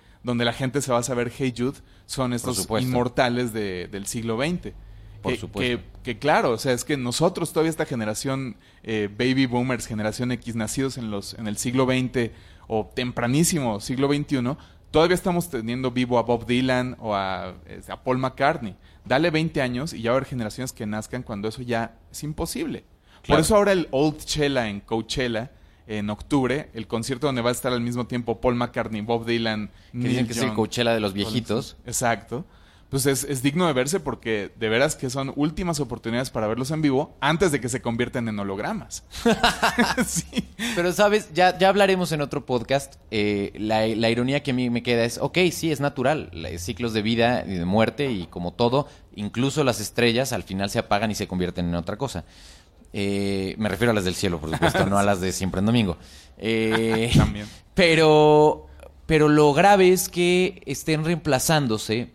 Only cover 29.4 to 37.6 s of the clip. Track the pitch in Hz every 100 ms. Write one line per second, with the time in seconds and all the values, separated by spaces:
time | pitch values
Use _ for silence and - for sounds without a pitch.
29.4 | 113 107 104 - - 120 127 127 117 -
30.4 | 127 107 107 123 117 113 104 98 107 120
31.4 | 117 180 - - 123 110 117 107 - 120
32.4 | - - - - - 135 135 131 - 131
33.4 | 139 170 175 127 139 185 143 113 117 107
34.4 | 95 117 110 113 151 - 131 135 135 139
35.4 | 151 160 180 147 120 117 113 120 127 120
36.4 | 107 117 131 160 151 131 160 - 139 156
37.4 | 185 139